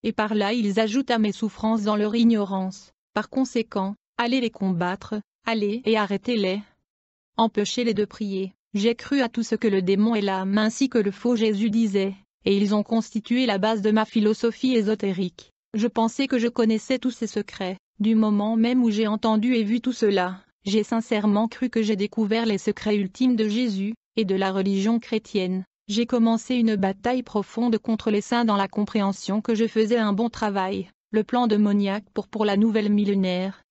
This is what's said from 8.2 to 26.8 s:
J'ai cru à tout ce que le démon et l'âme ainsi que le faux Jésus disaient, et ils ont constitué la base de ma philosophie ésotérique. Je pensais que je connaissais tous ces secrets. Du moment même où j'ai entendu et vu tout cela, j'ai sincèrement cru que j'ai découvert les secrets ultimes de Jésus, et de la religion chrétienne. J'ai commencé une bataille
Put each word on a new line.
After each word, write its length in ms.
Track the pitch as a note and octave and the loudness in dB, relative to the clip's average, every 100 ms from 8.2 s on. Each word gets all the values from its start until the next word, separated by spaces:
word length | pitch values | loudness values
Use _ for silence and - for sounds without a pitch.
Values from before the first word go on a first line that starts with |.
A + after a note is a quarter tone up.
| G#3 F#3+ F#3+ _ _ | -6 -4 -6 _ _
J'ai 200 | G#3 G#3+ | 0 0
cru 280 | A#3+ - C#4+ | 0 -2 -2
à 80 | A#3+ | 0
tout 140 | - | -2
ce 120 | A3+ A3 | -4 0
que 140 | A3+ | 2
le 120 | G3 | 2
démon 340 | F3+ G3 G#3+ A3+ | 2 2 2 2
et 60 | |
l'âme 360 | G3 F#3+ F#3+ G3+ | 0 -2 0 0
ainsi 320 | A3 - C4+ | 0 0 0
que 80 | A#3+ | 2
le 140 | G3+ | 0
faux 260 | G3 A#3+ A#3+ | -2 -2 2
Jésus 320 | A3 G3+ A3 | 2 2 0
disaient, 440 | A3 A3 G3 F#3+ G3 _ _ | 2 2 0 -2 -6 _ _
et 140 | - G3+ | 0 2
ils 180 | G3+ G#3 | 2 0
ont 80 | |
constitué 640 | G3+ A3+ G#3+ A3 - A#3+ B3+ | 0 -2 -2 -8 -2 0 2
la 120 | G3 | 0
base 240 | G#3+ A3+ | 0 0
de 80 | G3+ | 2
ma 140 | G#3+ | 2
philosophie 720 | G#3+ A3+ G#3 A3 A#3 A3 C4 B3 | 2 2 2 2 -2 0 0 2
ésotérique. 760 | G3+ G#3+ G3 F#3 F3+ - - _ _ | 0 -2 -2 -2 -4 -8 -20 _ _
Je 140 | G#3+ A3+ | -2 -2
pensais 400 | A#3 A3+ - C4+ | 0 -2 0 -2
que 100 | B3+ | 0
je 120 | A#3 | 0
connaissais 500 | A#3+ A3 A3 - C4 | 0 0 0 -2 -2
tous 120 | B3+ | -2
ces 160 | A#3 A3 | -4 -6
secrets. 500 | - G#3 - F#3 F#3 _ _ | -6 -8 -8 -8 -8 _ _
Du 140 | G#3 A3 | 2 4
moment 420 | G#3+ G#3 G#3 A3+ | 4 2 0 2
même 260 | A3+ B3+ | 2 4
où 60 | A#3 | 2
j'ai 180 | G#3 A3 | 2 0
entendu 480 | G#3+ A3+ G#3+ A#3 B3 | 0 2 2 2 0
et 80 | |
vu 160 | G#3 A#3 | 2 0
tout 140 | B3+ | -2
cela, 480 | B3 G#3+ G3 F3+ F#3 _ _ - | 0 2 2 -2 -6 _ _ -2
j'ai 180 | G#3+ | 0
sincèrement 640 | G#3 A3+ A3+ G#3 G#3 G#3 A3+ | 0 -2 -2 0 2 2 0
cru 220 | - B3+ | -2 -2
que 120 | A3+ | 0
j'ai 140 | G#3+ G#3 | 0 -2
découvert 500 | G3+ - G#3 A3+ A#3 | -2 -2 -2 0 0
les 120 | G3 | 0
secrets 400 | - G3+ G#3+ G#3 | -2 -4 0 0
ultimes 400 | F#3+ - B3+ A#3 | -2 0 0 2
de 100 | G#3+ | 0
Jésus, 460 | G#3+ B3 F#3+ G3 A3+ _ - | 0 -2 -2 -4 -8 _ -4
et 80 | G3+ | -2
de 100 | F#3+ | 0
la 160 | F#3+ | 0
religion 480 | F#3+ F#3+ G3 G3+ A#3 | 0 0 0 2 0
chrétienne. 640 | - A3 - G3+ F#3 F#3 F#3 _ - | -2 -6 -4 -4 -2 -4 -6 _ -6
J'ai 180 | G#3 A#3+ | -2 0
commencé 500 | B3 A3+ A3+ - B3+ | 2 2 2 0 0
une 200 | A3+ | 2
bataille 480 | G#3 | 2